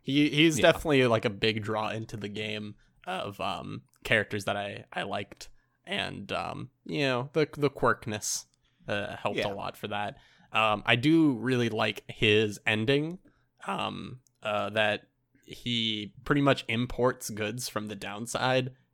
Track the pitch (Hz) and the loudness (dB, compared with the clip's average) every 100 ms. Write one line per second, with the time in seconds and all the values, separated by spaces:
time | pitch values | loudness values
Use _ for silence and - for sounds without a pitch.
0 | - 139 147 143 165 156 175 156 160 139 | 0 2 4 6 4 6 6 6 4 4
1 | 127 110 120 98 110 110 104 107 107 107 | 6 4 0 0 0 0 -2 -4 -4 -6
2 | 110 113 104 104 107 107 104 104 _ _ | -8 -10 -8 -6 -6 -6 -10 -16 _ _
3 | - 185 104 98 95 85 98 117 _ _ | -10 -8 -8 -6 -6 -6 -8 -12 _ _
4 | - 113 101 107 98 101 101 107 113 - | 0 0 2 -4 -4 -4 -6 -10 -12 -10
5 | 185 101 101 - - - _ _ - 196 | -6 -6 -8 -16 -20 -20 _ _ -10 -6
6 | 95 95 101 92 85 95 123 _ - 160 | -6 -8 -8 -6 -6 -8 -14 _ -8 -2
7 | 139 123 135 160 147 - 143 - 127 107 | 0 -2 -2 -2 -2 0 -2 2 0 2
8 | - 104 - - - _ _ _ - 104 | -4 -6 -6 -8 -10 _ _ _ -6 -6
9 | 98 - 104 135 101 98 95 - 104 104 | -6 -6 -4 -2 -4 -4 -10 -10 -8 -6
10 | 104 - _ _ _ 113 110 104 117 120 | -6 -10 _ _ _ 0 2 2 2 2
11 | 139 165 156 117 120 123 117 107 110 107 | 6 6 4 2 0 2 2 2 0 -2
12 | - - 113 104 110 101 - 110 110 143 | -10 2 6 6 4 0 0 2 2 2
13 | 156 185 _ _ _ _ - 190 104 95 | 0 -8 _ _ _ _ -8 -4 -4 -6
14 | 92 127 _ _ 107 104 101 107 107 104 | -12 -14 _ _ -4 -2 -2 0 0 0
15 | _ _ _ _ - - 120 117 113 107 | _ _ _ _ -18 -10 -4 -2 -2 -4
16 | 104 - - 143 139 127 - 113 123 - | -8 -12 0 4 4 2 0 -2 -2 2
17 | 123 127 - 107 107 123 - 107 107 98 | 0 0 -8 -4 -4 -4 -6 -6 -6 -8
18 | 101 101 117 - 127 131 131 - _ | -8 -8 -6 -2 2 2 -2 -10 _